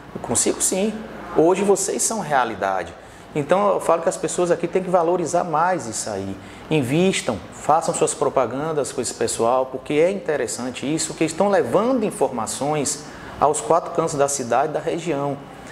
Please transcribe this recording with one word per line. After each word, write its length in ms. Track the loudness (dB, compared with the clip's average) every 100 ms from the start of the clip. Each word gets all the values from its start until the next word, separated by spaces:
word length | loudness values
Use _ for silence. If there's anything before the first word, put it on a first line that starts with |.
| -14 -10
Eu 60 |
consigo 380 | -2 0 0 0
sim. 320 | 0 0 0 -2 -8 -12 -2 4
Hoje 260 | 6 6
vocês 400 | 4 2 2 0
são 180 | -2 -2
realidade. 720 | 0 2 0 0 -2 -2 -4 -10 -18 -20 -8 -4
Então 380 | 2 2 4
eu 60 | 2
falo 220 | 2 2
que 80 | 2
as 80 | -2
pessoas 320 | -2 0 2
aqui 180 | 2 0
têm 140 | -2
que 80 | 2
valorizar 540 | 2 4 2 0 0
mais 420 | 0 2 2 0 -4
isso 240 | -6 -6
aí. 260 | -6 -6 -8 -12 -14 -2
Invistam, 680 | 0 2 4 4 2 -2 -4 -6
façam 400 | -6 2 2 2
suas 200 | 2 0
propagandas 800 | 2 0 2 0 -2 -2 -2 -2
com 80 | -4
esse 140 | -6
pessoal, 540 | -2 -2 0 2 2 0
porque 260 | -4 -2
é 160 | 2 2
interessante 840 | 2 -2 -2 -2 -4 -6 -6 -2
isso, 220 | -2 -2
que 100 | -2
estão 240 | -2 2 2
levando 560 | 4 4 2 2 2
informações 1000 | 0 0 -2 -2 -4 -2 0 0 -2 -4 -8 -14 -12 2
aos 220 | 2 4
quatro 300 | 2 2 2
cantos 240 | -2 0 2
da 120 | 0
cidade 420 | 0 0 2 2
e 40 |
da 60 | -2
região. 580 | -4 -4 -2 -2 -2 -4 -8 -16 -16